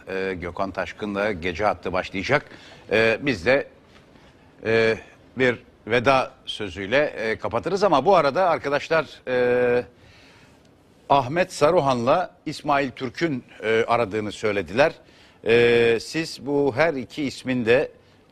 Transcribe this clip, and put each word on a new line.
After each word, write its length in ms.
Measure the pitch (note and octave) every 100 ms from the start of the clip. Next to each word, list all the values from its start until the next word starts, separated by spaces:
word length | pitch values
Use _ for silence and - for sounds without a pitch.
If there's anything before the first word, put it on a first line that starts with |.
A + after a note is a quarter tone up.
| -
e, 260 | F#2+ F#2+
Gökhan 360 | F2+ F2 E2+ G2
Taşkın'la 600 | F#2 F2 - G#2 G2 G#2
Gece 320 | F#2 F#2 E2+
Hattı 280 | G#2 - G2+
başlayacak. 520 | F#2 F2 G2 F#2 C#3+ - - - - -
E, 280 | A2 A2+ A2
biz 260 | C#3+ G#2 F#2
de, 200 | C3+ - - _ - - - - - - - A2
e, 320 | A2+ A2+ G#2+ - - - A#2
bir 220 | B2+ A2+ - _ G#2+
veda 440 | A#2+ A#2+ C3+ A2+ - -
sözüyle, 580 | - G#2 E2+ G2 C3
e, 340 | D3 - A2 G#2+
kapatırız 440 | G#2 A2+ D#3+ F#3+
ama 200 | G3 C#3+
bu 120 | F3+ F#3+
arada 320 | C#3+ E3 F#3
arkadaşlar... 560 | C#3+ C#3+ C#3+ - D#3+ C3+ - -
e, 560 | B2 B2 B2 B2 B2 A#2+ - - - - - - _ _ _ _ _ -
Ahmet 440 | C#3 B2 E3+ F3+
Saruhan'la 800 | - D3+ F3 C#3 B2 A#2 E3+ F3 - -
İsmail 440 | C#3+ D3 C#3 C#3
Türk'ün, 540 | - B2 - E3 B2+ - -
e, 220 | A2 A2+ A2+
aradığını 440 | A#2+ A2 G#2+ G#2
söylediler. 600 | - G#2+ G2+ D#2+ G#2+ D#3+ - - - - _
E, 540 | - A#2 A#2+ A#2 A#2 A2+
siz 460 | - D#3+ D#3+ - B2+
bu 260 | C#3+ C#3+ A#2+
her 180 | E3
iki 280 | C#3 A#2 -
ismin 420 | C3+ - B2+ B2+ A2
de, 240 | B2 - - _ _ _